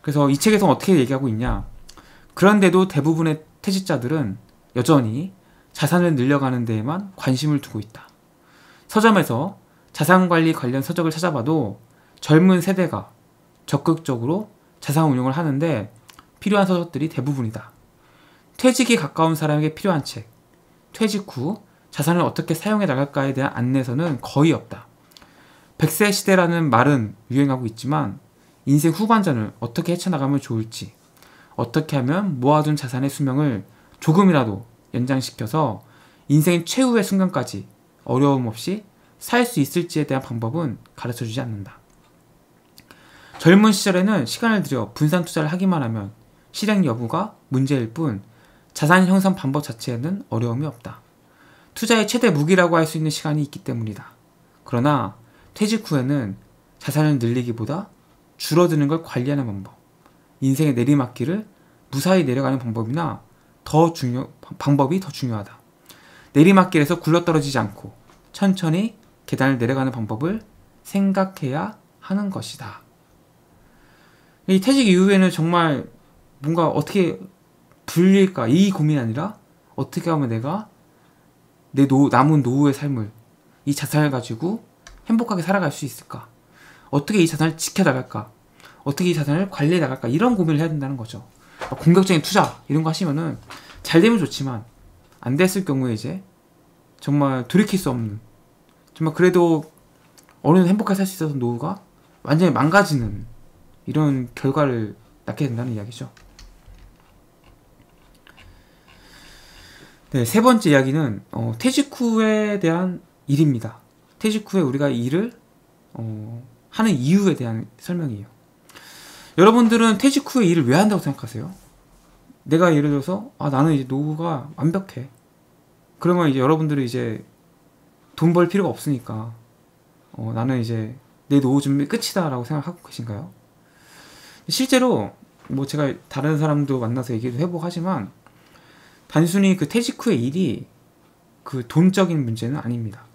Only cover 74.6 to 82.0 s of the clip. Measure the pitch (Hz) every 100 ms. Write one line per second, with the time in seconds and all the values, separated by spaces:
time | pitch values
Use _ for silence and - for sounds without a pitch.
74.6 | 190 277 233 180 196 196 185 170 160 175
75.6 | 165 131 - - _ _ _ _ 143 165
76.6 | 160 - 147 202 175 - - _ _ _
77.6 | _ _ - 160 185 190 190 185 113 156
78.6 | 202 190 151 151 117 113 190 - _ _
79.6 | _ - 135 - 170 156 131 113 131 190
80.6 | 214 _ _ _ _ _ _ _ _ _
81.6 | _ 135 139 135